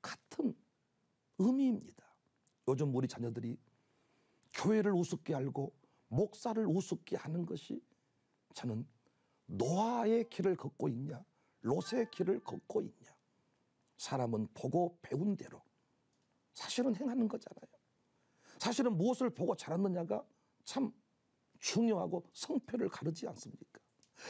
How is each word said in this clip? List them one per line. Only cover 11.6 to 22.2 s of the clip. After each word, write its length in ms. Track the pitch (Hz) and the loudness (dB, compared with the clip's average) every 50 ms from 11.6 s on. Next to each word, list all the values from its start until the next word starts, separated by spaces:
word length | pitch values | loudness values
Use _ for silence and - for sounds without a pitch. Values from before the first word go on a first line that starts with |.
롯의 480 | - 113 135 180 175 - 220 254 226 220 | 0 0 2 2 0 0 0 0 0 -2
길을 320 | - - 180 175 196 - - | -2 -2 0 0 0 0 -2
걷고 380 | - - - - _ - 220 | -6 -10 -10 -10 _ -2 -2
있냐. 340 | - - - _ - - - _ _ _ _ _ _ _ _ _ _ _ _ _ _ _ _ | -2 -2 -8 _ -20 -20 -20 _ _ _ _ _ _ _ _ _ _ _ _ _ _ _ _
사람은 500 | - - - 143 131 123 117 113 107 110 - - | -12 -6 -4 -2 0 0 2 2 0 0 -2 -6
보고 440 | - - 131 135 175 175 175 175 _ | -6 -4 0 2 2 2 2 0 _
배운 340 | - - - 147 180 208 196 | -8 -4 -2 0 2 0 0
대로, 260 | - - - - - _ _ _ _ _ _ _ _ _ _ _ _ _ _ _ _ _ _ _ | -2 -4 -12 -16 -20 _ _ _ _ _ _ _ _ _ _ _ _ _ _ _ _ _ _ _
사실은 420 | - - - - - 247 269 214 | -14 -10 -4 -2 0 2 2 2
행하는 320 | 180 277 262 240 262 226 | 0 -2 -2 0 2 0
거잖아요. 380 | 214 - - - - - - - - _ _ _ _ _ _ _ _ _ _ _ _ _ _ _ - - | 0 0 -4 -10 -12 -16 -16 -18 -20 _ _ _ _ _ _ _ _ _ _ _ _ _ _ _ -20 -10
사실은 400 | - - 220 240 - 254 247 214 | -4 -2 -2 2 4 4 4 4
무엇을 320 | 156 180 240 254 - 254 233 | 4 4 4 4 4 2 0
보고 260 | - - 175 170 - | 2 0 0 0 0
자랐느냐가 720 | - - 139 160 180 196 196 175 175 170 160 208 214 - - _ _ _ _ _ _ _ | -2 -2 -2 0 2 2 2 2 0 0 0 -2 -2 -2 -8 _ _ _ _ _ _ _
참 300 | - - 269 277 - - _ _ _ _ _ _ _ _ _ _ _ _ - | -6 -2 -2 -2 -2 -2 _ _ _ _ _ _ _ _ _ _ _ _ -8
중요하고 640 | - - - 185 233 233 214 175 180 165 175 170 | -6 0 2 4 4 4 4 2 0 0 -2 -4